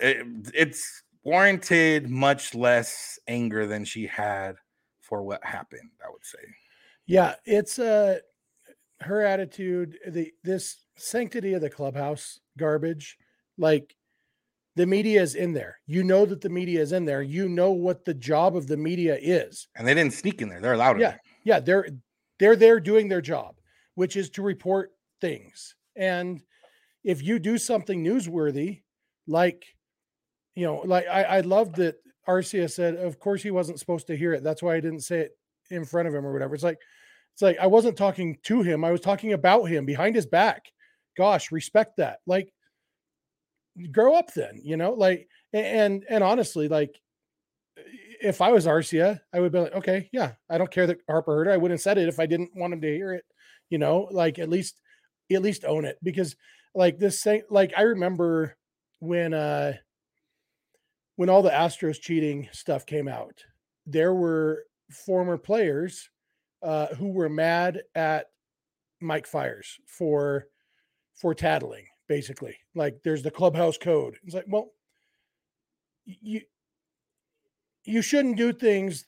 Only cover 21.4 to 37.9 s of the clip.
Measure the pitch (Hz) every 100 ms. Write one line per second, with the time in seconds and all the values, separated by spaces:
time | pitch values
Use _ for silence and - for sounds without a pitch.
21.4 | 220 196 131 190 185 131 _ _ _ -
22.4 | 202 220 226 226 165 220 208 185 139 143
23.4 | - - _ _ _ 180 185 196 165 196
24.4 | 196 190 180 196 185 _ _ - 175 120
25.4 | - - - _ _ 214 185 180 180 165
26.4 | _ _ _ _ _ _ 196 151 156 226
27.4 | 190 233 - 220 - 180 165 254 170 170
28.4 | 151 139 175 196 _ _ _ _ - 165
29.4 | 180 175 - _ _ _ _ _ _ _
30.4 | _ 180 170 147 185 180 175 190 180 190
31.4 | 180 196 208 160 165 - _ _ - 185
32.4 | - 196 170 - 170 170 180 143 202 196
33.4 | 208 180 165 151 - 170 - 151 170 143
34.4 | 147 151 175 165 160 160 - 170 143 _
35.4 | _ _ - 175 143 170 170 143 139 135
36.4 | 135 143 170 156 _ _ _ _ _ -
37.4 | 196 165 185 226 233